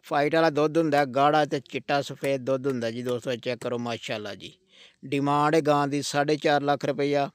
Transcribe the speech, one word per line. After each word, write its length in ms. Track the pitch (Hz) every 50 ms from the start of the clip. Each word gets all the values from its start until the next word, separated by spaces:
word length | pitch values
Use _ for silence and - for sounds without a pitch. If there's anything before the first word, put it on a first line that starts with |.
| _
ਫਾਈਟ 320 | - 156 147 143 147 143
ਵਾਲਾ 140 | 165 165 165
ਦੁੱਧ 280 | 147 143 147 156 147 165
ਹੁੰਦਾ, 280 | 165 156 143 143 147
ਗਾੜਾ 400 | 135 120 135 139 147 151 156 151
ਤੇ 140 | 143 160 147
ਚਿੱਟਾ 420 | - - - 135 123 - 147 143
ਸਫੇਦ 400 | 135 - 139 - - 139 139 135
ਦੁੱਧ 260 | 123 123 135 131 127 139
ਹੁੰਦਾ 240 | 135 123 117 113
ਜੀ 120 | 113 120 123
ਦੋਸਤੋ, 320 | 127 123 120 - 139 127
ਚੈੱਕ 260 | 117 117 127 123 113
ਕਰੋ 160 | - 123 123 120
ਮਾਸ਼ਾਅੱਲਾ 580 | 120 120 117 110 - - 123 107 107 104 101
ਜੀ। 180 | 95 80 80 - _ _ _ _ - - - _ _ -
ਡਿਮਾਂਡ 500 | 139 135 143 139 143 143 147 147 151 156
ਹੈ 60 | 160
ਗਾਂ 260 | 147 147 147 147 143 143
ਦੀ 140 | 139 143
ਸਾਢੇ 340 | 135 - - 147 143 147 151
ਚਾਰ 260 | 147 - 160 147 143
ਲੱਖ 240 | 139 143 143 139 -
ਰੁਪਈਆ। 440 | 147 139 131 143 143 143 143 139 143 _